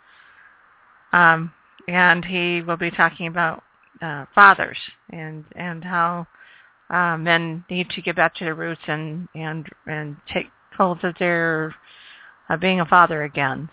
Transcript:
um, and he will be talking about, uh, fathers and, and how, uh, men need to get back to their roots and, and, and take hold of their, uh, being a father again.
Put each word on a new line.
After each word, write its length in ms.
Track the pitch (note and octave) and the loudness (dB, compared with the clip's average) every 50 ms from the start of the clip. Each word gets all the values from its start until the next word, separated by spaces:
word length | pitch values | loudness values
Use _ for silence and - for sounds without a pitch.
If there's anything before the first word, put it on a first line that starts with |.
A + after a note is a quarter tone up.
| _ _ _ _ _ _ _ _ - - _ _ _ _ _ _ _ _ _ _ _ _ - | _ _ _ _ _ _ _ _ -20 -20 _ _ _ _ _ _ _ _ _ _ _ _ 2
um, 380 | F3 F3 E3 E3 D#3+ E3 E3 - _ _ _ _ _ - - | 6 6 6 6 4 0 -6 -12 _ _ _ _ _ -10 -4
and 340 | F3 F3+ F3+ F3+ E3+ F3 E3+ | 0 4 4 4 4 2 0
he 380 | F3 F#3 F3+ F3 F3 F3 E3+ | -4 -4 -2 -2 -2 -2 -4
will 160 | E3 E3+ E3+ E3 | -4 -4 -4 -4
be 120 | F3 E3+ | -4 -4
talking 380 | E3 - E3+ E3 E3+ - F3+ E3 | 0 2 0 0 0 -2 -10 -6
about, 360 | E3 F3 E3+ D#3+ D#3+ - - _ _ _ _ _ _ - | -4 -2 -2 -2 -2 -6 -12 _ _ _ _ _ _ -12
uh, 240 | F3 D#3+ D3 C#3+ C3+ - - | -10 -8 -8 -10 -10 0 6
fathers 440 | G3+ G3+ G3 F#3 - - - - - - - - _ _ - | 8 10 10 8 6 2 -6 -8 -12 -14 -16 -20 _ _ -16
and, 340 | - E3 D#3+ D#3 D#3 D#3 D#3 - - | -14 -12 -12 -12 -12 -14 -16 -16 -14
and 280 | - F3 F3+ E3 E3 D#3+ | -12 -10 -10 -10 -10 -8
how, 420 | F3+ F#3 F3 E3+ E3+ F3 F3 E3 - _ - - - - - - _ _ _ _ - | -4 0 0 0 0 0 -4 -8 -12 _ -20 -20 -20 -20 -20 -20 _ _ _ _ -4
uh, 280 | - F3 F3+ E3+ E3 D#3+ | 0 0 2 0 0 0
men 480 | D#3+ E3+ E3+ E3 E3+ E3 D#3+ E3 F3 - | 0 2 2 2 0 -2 -8 -8 -10 -8
need 200 | F3+ F3+ F3+ - | -6 -6 -6 -6
to 120 | - - | -8 -8
get 140 | E3+ F#3 E3+ | -6 -4 0
back 180 | F#3 E3 E3 - | 0 0 0 0
to 100 | - F#3 | -4 -8
their 100 | D#3+ D#3+ | -6 -6
roots 260 | D#3+ E3 E3+ E3 - - - | -6 -6 -8 -8 -8 -8 -6
and, 400 | D3+ D3+ D#3 D#3 D3+ F3 F3+ - - | -6 -6 -6 -8 -8 -10 -12 -12 -12
and, 320 | D#3 D#3+ D#3 D#3 E3 D3 - - _ - | -12 -10 -8 -8 -10 -10 -14 -18 _ -14
and 300 | D3 D#3 D3+ D3+ D3 D3 - - - - | -12 -10 -10 -10 -10 -12 -16 -12 -8 -8
take 140 | - - - _ _ _ _ - - | -8 -8 -8 _ _ _ _ -2 0
hold 260 | G3 F3+ F3 E3+ - | 0 0 0 -2 -4
of 100 | F3+ E3+ - | -6 -4 -2
their, 560 | F#3 F3 F3 E3+ E3 E3 D#3+ D#3 D#3 D#3 - - _ - - - - - - - - - - _ _ - | -2 0 0 0 0 0 0 -2 -4 -6 -8 -12 _ -20 -20 -20 -20 -20 -20 -20 -20 -20 -20 _ _ -6
uh, 60 | E3 | -4
being 240 | D#3+ F3 F#3+ F#3 F#3 | -2 0 0 0 0
a 60 | E3+ | 0
father 380 | - F#3+ F3+ F3 E3 E3 D3+ D3 | 4 6 6 6 6 4 -2 -6
again. 460 | D3 C#3+ D3 C#3+ C3+ C3 C3+ D3 E3 | -6 -4 -4 -2 -2 -4 -6 -10 -12